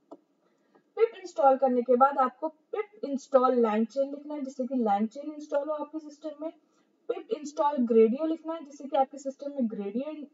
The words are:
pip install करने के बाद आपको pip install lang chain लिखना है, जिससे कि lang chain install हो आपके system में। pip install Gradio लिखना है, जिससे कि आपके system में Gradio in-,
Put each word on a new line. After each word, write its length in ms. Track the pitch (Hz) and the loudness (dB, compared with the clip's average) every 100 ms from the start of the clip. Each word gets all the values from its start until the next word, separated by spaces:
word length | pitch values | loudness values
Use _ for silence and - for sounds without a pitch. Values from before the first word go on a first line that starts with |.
| _ - _ _ _ _ _ _ _ - | _ -20 _ _ _ _ _ _ _ 0
pip 160 | 453 | 0
install 420 | 392 370 - 269 269 | 0 -10 4 4 6
करने 260 | 262 247 | 4 2
के 140 | 240 247 | 4 6
बाद 220 | 277 285 | 6 4
आपको 300 | 254 - 311 | 0 -2 -8
pip 560 | - _ 381 415 427 | -8 _ -8 -8 -8
install 500 | 285 277 - 254 254 247 | -6 -6 2 4 4 4
lang 240 | 226 214 | 4 2
chain 300 | 226 269 277 | 0 -2 -4
लिखना 240 | 285 302 | -6 -10
है, 60 | 294 | -10
जिससे 240 | 269 - | -8 -8
कि 100 | 254 | -4
lang 280 | 262 214 202 | -2 0 0
chain 320 | 220 277 302 | -2 -6 -12
install 340 | 302 302 285 294 | -12 -6 -4 -2
हो 60 | |
आपके 240 | 302 294 311 | -6 -8 -12
system 320 | 302 294 311 294 | -14 -14 -14 -10
में। 100 | 320 - _ _ _ _ - | -12 -12 _ _ _ _ -10
pip 200 | 359 - | -10 -8
install 460 | 302 294 311 294 294 | -8 -6 -2 0 0
Gradio 500 | 233 226 220 269 320 | 4 6 6 4 -4
लिखना 280 | 320 320 | -6 -8
है, 100 | 330 | -10
जिससे 200 | 285 294 | -12 -16
कि 120 | 277 277 | -4 -2
आपके 220 | 269 269 | -2 -4
system 320 | 269 262 285 | -10 -10 -8
में 180 | 285 226 | -4 -4
Gradio 400 | 208 202 233 294 | -4 -6 -6 -8
in-, 120 | 302 285 | -10 -16